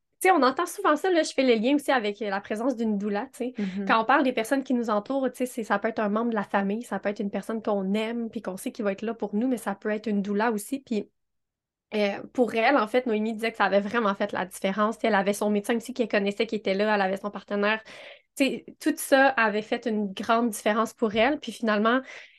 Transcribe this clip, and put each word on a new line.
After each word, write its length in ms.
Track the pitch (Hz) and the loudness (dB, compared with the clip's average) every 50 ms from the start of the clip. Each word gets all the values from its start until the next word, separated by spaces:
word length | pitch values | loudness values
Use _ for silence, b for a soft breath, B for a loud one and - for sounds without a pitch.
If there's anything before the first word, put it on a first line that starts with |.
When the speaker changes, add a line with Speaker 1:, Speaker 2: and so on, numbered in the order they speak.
| _ _ _ _ | _ _ _ _
Speaker 1:
tu 80 | - 370 | 4 4
sais, 20 | |
on 100 | 370 311 254 | 6 6 4
entend 220 | 262 262 - 349 | 4 2 2 -2
souvent 300 | 349 - - 381 320 302 | -4 -4 0 2 2 2
ça, 140 | 302 - 381 | 4 2 2
là, 120 | 359 320 311 | 4 2 2
je 80 | - - | 2 2
fais 100 | - 262 | 2 4
le 120 | 254 233 | 4 4
lien 200 | 220 214 262 294 | 4 4 2 2
aussi 160 | 294 - - | 2 2 2
avec 280 | 277 247 208 208 202 - | 0 2 0 -2 -4 -4
la 220 | 220 202 190 202 | -4 -4 -4 -4
présence 340 | - - 226 208 247 277 240 | -4 -4 -4 -2 -2 -2 0
d'une 220 | 220 233 220 208 | 0 0 0 0
doula, 300 | 196 202 208 202 202 262 - - | 0 -2 -2 -2 -2 -4 -6 -8
tu 40 | |
sais. 160 | - 240 254 254 | -8 -8 -6 -4
Speaker 2:
Mhm. 280 | - 202 190 180 202 196 | -4 -6 -4 -4 -4 0
Speaker 1:
Quand 140 | 226 233 226 | 2 2 4
on 40 | 220 | 4
parle 180 | - 370 359 269 | 4 4 4 4
des 100 | 254 247 | 2 0
personnes 300 | 233 220 - 277 269 262 | 0 0 0 -2 -2 0
qui 100 | - 254 | 0 0
nous 160 | 240 226 226 | 0 0 0
entourent, 400 | 208 208 202 - 269 277 262 247 | 0 0 0 -2 -2 -2 -2 -2
tu 60 | 247 | -2
sais, 80 | - 254 | -4 -6
c'est, 180 | 254 - 247 208 | -4 -4 -6 -2
ça 140 | - 208 202 | -2 0 0
peut 80 | - | 0
être 120 | 233 233 - | -2 -2 -2
un 100 | 214 202 | 0 0
membre 200 | 202 220 240 240 | 0 0 0 0
de 40 | 226 | -2
la 80 | 208 196 | -2 -2
famille, 400 | - - 202 196 196 208 233 240 | 0 0 0 0 0 -2 -4 -6
ça 160 | - 208 196 | -6 -6 -4
peut 100 | - 202 | -4 -4
être 100 | 208 - | -4 -4
une 120 | 208 202 | -4 -4
personne 300 | 214 196 - - 226 220 | -4 -6 -6 -6 -6 -4
qu'on 320 | 208 233 208 202 190 190 202 | -2 -2 -2 0 0 0 0
aime, 360 | 214 220 226 233 240 233 220 | 0 -2 -2 -4 -6 -6 -8
puis 120 | - 220 | -8 -8
qu'on 160 | - 185 185 | -8 -8 -8
sait 140 | 190 - 269 | -8 -8 -8
qu'il 140 | - - 214 | -6 -2 -2
va 60 | 202 196 | -2 -2
être 80 | - 214 | -2 -4
là 100 | 220 226 | -6 -4
pour 220 | - 214 202 208 | -4 -6 -4 -2
nous, 120 | 208 247 | 0 0
mais 100 | 262 254 | 0 0
ça 180 | 214 - 208 196 | -2 -2 -4 -6
peut 140 | - - 214 | -4 -4 -4
être 180 | 214 220 - | -4 -2 -2
une 140 | 233 208 202 | -2 -2 0
doula 300 | 190 208 202 202 220 240 | 0 0 0 0 2 0
aussi, 280 | 220 202 - - 269 277 | 0 -2 -4 -6 -8 -8
puis, 300 | - - 226 202 - - _ _ _ _ _ _ _ _ _ _ _ _ _ _ _ _ - | -6 -4 -4 -4 -4 -6 _ _ _ _ _ _ _ _ _ _ _ _ _ _ _ _ -2
euh, 280 | 214 208 202 196 - - - - | 0 0 0 -2 -4 -10 -4 0
pour 200 | 262 240 214 226 | 0 2 2 2
elle, 220 | 226 220 262 285 | 2 4 4 4
en 100 | 247 214 | 4 2
fait, 180 | 208 - 254 254 | 2 0 0 0
Noémie 280 | 240 214 214 214 220 226 | 0 0 0 -2 -2 -4
disait 180 | 214 226 233 | -4 -4 -4
que 60 | 226 | 0
ça 60 | - 208 | 2 2
avait 160 | 185 190 202 | 4 4 2
vraiment 340 | 202 202 233 240 220 196 202 | 2 2 0 0 2 0 0
fait 200 | - 202 202 - | 0 -2 -4 -2
la 100 | - 185 | -4 -6
différence. 520 | 185 - - - 190 190 214 214 220 220 - - | -6 -6 -4 -4 -2 0 0 0 0 0 0 0
Elle 120 | 226 208 | 2 2
avait 160 | 196 190 202 | 2 2 2
son 180 | 202 - 214 208 | 0 0 0 0
médecin 280 | 208 202 202 - 240 | 0 0 0 0 -2
aussi 160 | 226 - - 247 | -2 -4 -4 -4
qu'elle 160 | - 226 214 | -4 -2 0
connaissait 360 | - 208 196 202 202 - 226 | 0 0 0 0 0 -2 -2
qui 100 | 214 220 | -2 -4
était 180 | 208 - 202 190 | -4 -2 -2 0
là, 200 | 196 214 214 214 | 2 2 2 2
elle 60 | 202 | 2
avait 140 | 190 190 196 | 2 0 -2
son 160 | 190 - 208 | -4 -6 -8
partenaire. 500 | - 196 - - 208 202 202 208 220 214 B B B B B B B B B B _ | -10 -10 -8 -6 -2 0 0 0 0 -2 B B B B B B B B B B _
Tu 80 | - 277 | 0 0
sais, 200 | 254 240 - - - - - | 0 0 -4 -8 -14 -18 -4
tout 120 | - 311 302 | -4 -2 -2
ça 300 | - - - 277 269 269 277 | -2 0 2 4 6 6 4
avait 320 | - 233 226 214 202 214 | 4 2 0 0 0 -2
fait 240 | 214 - 240 233 - | -4 -4 -4 -4 -2
une 260 | 240 214 214 208 196 | -2 -2 -2 -2 -4
grande 380 | 190 - 214 - 226 233 240 233 | -6 -6 -2 0 2 2 2 0
différence 440 | 208 - - 220 208 233 226 233 - | -2 -2 0 0 2 2 0 -2 -2
pour 220 | - 233 214 196 | -2 -2 0 2
elle. 240 | 233 220 269 302 294 | 2 2 2 2 0
Puis 140 | - 233 202 | -4 -10 -8
finalement, 480 | - 233 214 214 208 214 226 247 262 262 B B B B B B | -2 0 0 2 2 2 2 2 0 -2 B B B B B B